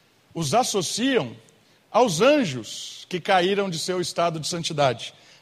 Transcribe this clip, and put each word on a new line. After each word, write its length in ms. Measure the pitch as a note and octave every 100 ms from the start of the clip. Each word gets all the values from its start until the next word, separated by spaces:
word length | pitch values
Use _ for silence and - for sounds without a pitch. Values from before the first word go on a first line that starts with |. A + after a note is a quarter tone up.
| _ _ _
os 200 | E3 D3
associam 840 | G#3 B3 G#3 D#3+ - C4 A#3+ B2 A2+ - _ _ _ _
aos 300 | G#3+ B3 D#3
anjos 840 | B3 D4+ G3 B2+ G#2 - - - -
que 120 | F3+
caíram 500 | G3+ F#3+ F3+ G3 G3
de 80 | E3
seu 220 | - F#3
estado 380 | F3 - E3+ D#3+
de 80 | D3
santidade. 680 | F3 - D3+ C#3 A2+ - - - -